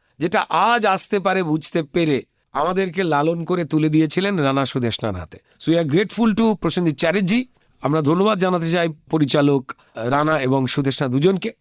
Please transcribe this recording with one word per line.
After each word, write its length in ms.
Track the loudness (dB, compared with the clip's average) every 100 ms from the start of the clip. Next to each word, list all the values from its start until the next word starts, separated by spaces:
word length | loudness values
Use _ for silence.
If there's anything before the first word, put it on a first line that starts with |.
| _ -8
যেটা 280 | -2 -2 0
আজ 380 | 0 2 2 2
আসতে 320 | 0 -2 -2
পারে 240 | 0 -2
বুঝতে 400 | 0 -2 -2 -4
পেরে, 400 | -2 -2 0 0 -4 _ _
আমাদেরকে 520 | -4 -2 -2 -4 -2
লালন 400 | 0 0 0 -2
করে 200 | -2 -2
তুলে 240 | 0 0 2
দিয়েছিলেন 500 | 2 2 0 -2 0
রানা 260 | 0 0
সুদেষ্ণার 500 | -2 -2 -2 -2 -4
হাতে। 240 | -6 -10 -18 _ _
So, 120 | 0
we 100 | 0
are 120 | 2
grateful 440 | 0 0 0 0 2
to 160 | 2
প্রসেনজিৎ 400 | 0 -2 0 0
চ্যাটার্জি। 520 | 0 0 0 0 0 -2 _ _ _
আমরা 200 | -2 0
ধন্যবাদ 360 | 2 2 2 2
জানাতে 320 | 0 0 0
চাই 180 | 0 0 -4 -4
পরিচালক 640 | 0 2 4 4 2 -2 -14 _ -8
রানা 440 | -2 0 0 0
এবং 260 | 0 0 0
সুদেষ্ণা 420 | -2 -2 -2 -2
দুজনকে, 440 | 2 2 0 -4 -10